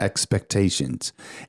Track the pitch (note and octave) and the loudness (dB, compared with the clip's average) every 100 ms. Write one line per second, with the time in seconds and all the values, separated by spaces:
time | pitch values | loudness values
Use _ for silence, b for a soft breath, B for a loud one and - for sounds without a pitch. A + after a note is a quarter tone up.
0 | G2 - - G#2 - G#2 F#2+ - C2+ - | -2 -2 0 0 2 2 2 2 -2 -4
1 | - B B B | -8 B B B